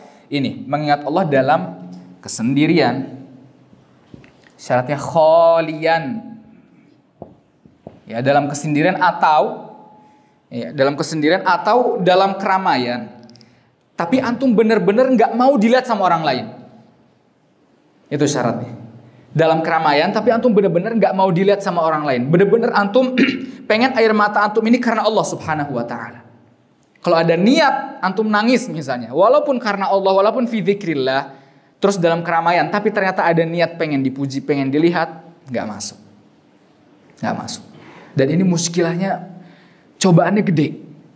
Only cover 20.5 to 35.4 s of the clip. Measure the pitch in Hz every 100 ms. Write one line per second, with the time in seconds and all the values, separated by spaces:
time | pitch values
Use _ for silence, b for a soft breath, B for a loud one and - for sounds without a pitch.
20.5 | 208 196 170 214 233 190 196 190 170 196
21.5 | 196 196 170 160 156 147 127 131 175 202
22.5 | 233 233 208 202 247 254 254 - - -
23.5 | - - 214 254 240 226 214 208 214 208
24.5 | 214 226 240 233 220 208 214 160 151 160
25.5 | 151 143 120 117 117 107 - - - _
26.5 | _ _ _ _ _ 170 165 165 165 202
27.5 | 320 285 262 - - 185 185 214 208 226
28.5 | 254 - 160 135 123 113 139 208 294 294
29.5 | 254 214 196 185 196 190 190 202 233 240
30.5 | 220 180 202 170 147 131 135 143 B B
31.5 | B B _ 202 196 165 165 170 165 165
32.5 | 175 151 208 214 208 190 185 165 170 165
33.5 | 170 165 170 156 143 135 135 139 135 -
34.5 | 143 135 143 170 175 165 - - -